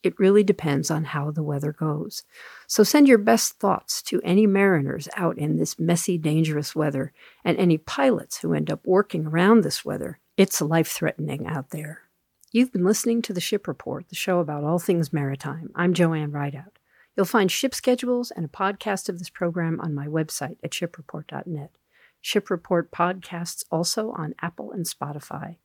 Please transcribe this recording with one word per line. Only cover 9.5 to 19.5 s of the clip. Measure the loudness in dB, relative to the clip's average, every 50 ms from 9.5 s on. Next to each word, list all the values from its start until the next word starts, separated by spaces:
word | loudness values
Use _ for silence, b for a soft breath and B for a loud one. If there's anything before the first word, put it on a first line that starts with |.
| 6 6
this | 4 2 -4 -6 -6
weather. | -6 -6 -6 -6 -8 -10 _ _ _ _
It's | 2 2 2 2 -2
life-threatening | 0 2 2 2 2 0 -2 -2 -2 -4 -2 -4 -6 -6 -6 -6 -6
out | -6 -6 -8 -8 _
there. | -12 -12 -12 -12 -16 -18 _ _ _ _ _ _ _ _ _ _
You've | 2 2 2 2
been | 0 0 2
listening | 2 2 2 0 0 0 0
to | -2 -4
The | -6 -6
Ship | -4 -2 -4 -4 -4
Report, | -6 -10 _ -8 -8 -8 -8 -10 _
the | -10
show | -6 -2 0 2 0
about | 0 0 -4 -4 0
all | 0 0 0
things | 2 2 2 2 2 0 -2
maritime. | -2 -2 -2 -4 -6 -8 -10 -10 -10 -12 -10 -4
I'm | 0 2 2 4
Joanne | 4 4 2 2 -2 -4 -4
Rideout. | -4 -4 -4 -4 -6 -10 -16 -18 _ _ b b b b b b b
You'll | -2 0
find | 2 2 2 2 2
ship | 0 0 -2 -2 -4
schedules | -2 0 0 0 0 0 -2 -2 -2 -2 -6
and | -6 -8 -8
a | -8
podcast | -4 -2 -2 -2 -2 -4 -4 -4 -4 -4 -4 -8
of | -8 -8
this | -10 -14
program | _ -4 -4 -2